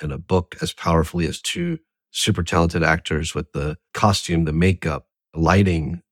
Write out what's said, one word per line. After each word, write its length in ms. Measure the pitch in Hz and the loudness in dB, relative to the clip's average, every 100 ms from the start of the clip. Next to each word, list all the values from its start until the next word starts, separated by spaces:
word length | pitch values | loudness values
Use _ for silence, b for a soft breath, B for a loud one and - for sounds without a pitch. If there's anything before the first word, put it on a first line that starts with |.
in 100 | 76 | -8
a 60 | 67 | -8
book 380 | - 92 87 - | -2 -2 -2 -6
as 120 | 87 | -8
powerfully 540 | - 87 82 80 87 80 | -4 0 2 2 0 -2
as 140 | - | -4
two 380 | - 90 175 160 _ _ _ | -6 -4 -4 -4 _ _ _
super 320 | - - 95 | -4 -2 0
talented 400 | 87 90 82 85 | 0 2 2 2
actors 500 | 80 80 - 76 78 | 2 0 0 -4 -4
with 180 | 76 - | -6 -6
the 240 | 76 73 78 _ | -6 -6 -8 _
costume, 520 | - 107 101 - 85 78 | 0 2 2 0 0 0
the 80 | |
makeup, 540 | 78 92 90 82 71 - _ _ | 2 2 2 -4 -6 -10 _ _
lighting, 680 | 78 82 95 98 82 73 85 _ | 0 4 4 4 2 -2 -6 _